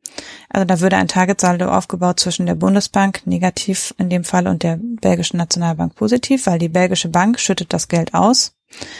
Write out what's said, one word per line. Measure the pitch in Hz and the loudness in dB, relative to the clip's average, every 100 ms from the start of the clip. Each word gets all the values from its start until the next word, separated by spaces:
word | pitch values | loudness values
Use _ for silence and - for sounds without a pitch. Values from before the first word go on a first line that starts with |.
| - - - - - | -20 -18 -18 -20 -4
Also | - 185 | 0 2
da | 180 | 4
würde | 185 190 | 4 2
ein | 180 | 2
Targetsaldo | 185 185 202 180 175 180 | 2 0 2 0 0 2
aufgebaut | 190 - 180 180 175 | 0 -2 -2 -2 0
zwischen | 180 175 175 | -2 -2 -2
der | |
Bundesbank | 165 185 196 - 202 196 - - | 0 2 2 2 0 0 -2 -2
negativ | 175 180 - - 190 - - | 0 0 -2 -4 -4 -4 -4
in | 185 | -2
dem | 180 | -2
Fall | 170 185 175 | 0 0 0
und | 170 | 0
der | 170 165 | 0 -2
belgischen | 233 226 190 175 170 175 | -4 -2 0 0 0 -2
Nationalbank | 170 180 170 160 170 - | -2 -2 -2 -2 -4 -2
positiv, | 214 247 - 269 202 | 0 0 2 0 2
weil | 170 | 0
die | 170 | 0
belgische | 175 180 185 170 | 2 2 0 0
Bank | 170 196 240 | 2 2 2
schüttet | - 185 170 | 0 -2 -2
das | 170 - | -4 -2
Geld | 170 165 | -2 0
aus, | 165 196 262 - _ _ - - - | 2 4 2 0 _ _ -18 -16 -18